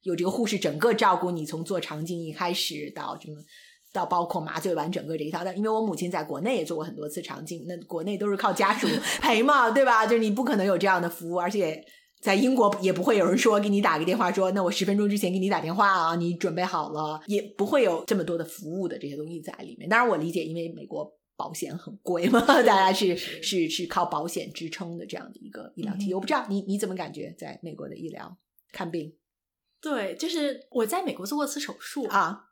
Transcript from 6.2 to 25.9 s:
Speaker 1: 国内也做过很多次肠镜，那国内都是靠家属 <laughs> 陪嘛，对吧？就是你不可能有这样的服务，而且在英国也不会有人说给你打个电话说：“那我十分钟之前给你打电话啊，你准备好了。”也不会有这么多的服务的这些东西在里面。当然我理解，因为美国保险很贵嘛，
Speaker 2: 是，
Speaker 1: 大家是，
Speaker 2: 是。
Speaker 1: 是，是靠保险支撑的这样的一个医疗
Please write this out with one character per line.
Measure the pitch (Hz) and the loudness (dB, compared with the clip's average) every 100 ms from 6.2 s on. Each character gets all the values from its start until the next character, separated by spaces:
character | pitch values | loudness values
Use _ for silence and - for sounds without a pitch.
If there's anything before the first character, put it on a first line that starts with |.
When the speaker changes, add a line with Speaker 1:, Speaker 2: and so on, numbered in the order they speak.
Speaker 1:
国 | 151 139 | -4 -4
内 | 190 247 | -2 -2
也 | |
做 | 156 160 | -2 -4
过 | 160 | -6
很 | 147 | -8
多 | 147 | -8
次 | 175 | -8
肠 | 156 - 156 | -10 -12 -10
镜， | 170 170 | -10 -10
那 | 175 - | -12 -8
国 | 170 | -6
内 | 180 202 | -4 -2
都 | 208 | 0
是 | 196 | 2
靠 | 214 | 0
家 | - 196 | 2 2
属 | 214 202 233 | 2 2 0
<laughs> | - - | 0 0
陪 | - 220 | 2 4
嘛， | 254 285 233 | 6 6 6
对 | 226 | 6
吧？ | 262 226 220 | 6 6 6
就 | 233 | 4
是 | |
你 | 220 | 4
不 | 208 262 | 2 2
可 | 247 | 2
能 | 190 | 4
有 | 180 | 4
这 | 190 | 4
样 | 185 | 4
的 | 175 | 2
服 | - 170 | -4 -4
务， | 175 | 0
而 | 175 | 0
且 | 202 170 156 - - _ _ | 0 0 -2 -10 -20 _ _
在 | - 202 | 0 4
英 | 254 | 4
国 | 262 208 202 | 6 4 4
也 | 190 | 0
不 | 175 | 2
会 | 185 214 | 4 4
有 | 165 | 6
人 | 196 | 6
说 | 233 208 | 6 4
给 | 208 | 4
你 | 202 | 4
打 | 202 160 | 4 2
个 | |
电 | 165 180 | 2 2
话 | 180 | 2
说 | 196 190 | 2 2
：“那 | 196 | 2
我 | 180 | 0
十 | - | 0
分 | 190 202 | 0 2
钟 | 208 | 2
之 | 202 | 2
前 | 196 | 0
给 | 190 | 0
你 | 185 | 0
打 | 180 | 0
电 | 156 | -2
话 | 180 202 | 2 4
啊， | 190 165 170 | 4 2 2
你 | 170 170 | 0 0
准 | 190 | -2
备 | 165 | 0
好 | 180 175 151 | -2 -2 -4
了。” | 151 156 156 - | -4 -4 -6 -4
也 | 202 - - | -4 -4 -4
不 | 196 | 2
会 | 285 | 4
有 | 220 165 160 | 4 2 0
这 | |
么 | 202 | 0
多 | 160 170 | 0 -2
的 | |
服 | 160 - 156 | -4 -10 -10
务 | 175 180 | -6 -4
的 | - | -6
这 | 143 | -10
些 | 143 | -10
东 | 156 | -10
西 | 170 | -10
在 | 160 - | -12 -14
里 | - - | -16 -12
面。 | - | 0
当 | 226 | 2
然 | 240 | 4
我 | 175 | 2
理 | 160 | 0
解， | 170 | -2
因 | 160 | -4
为 | 165 165 156 | -6 -8 -10
美 | 147 | -10
国 | 151 151 _ _ _ | -10 -10 _ _ _
保 | 151 | -10
险 | 160 147 147 | -8 -8 -10
很 | - - | -12 -14
贵 | - 175 175 | -4 0 4
嘛， | 247 | 4
Speaker 2:
是， | 233 285 | 6 6
Speaker 1:
大 | 240 196 | 6 6
家 | 190 | 4
是， | 190 196 175 | 4 2 0
Speaker 2:
是。 | - - | -6 -8
Speaker 1:
是， | - 190 160 | -4 -2 -2
是 | - 175 | -2 -4
靠 | - 175 | -2 -2
保 | 151 170 | -2 -4
险 | 175 160 | -6 -8
支 | 156 165 | -10 -10
撑 | 156 175 170 | -10 -10 -10
的 | 180 | -10
这 | - | -12
样 | - | -14
的 | - | -18
一 | 214 | -18
个 | - - - | -16 -16 -10
医 | |
疗 | 214 | -8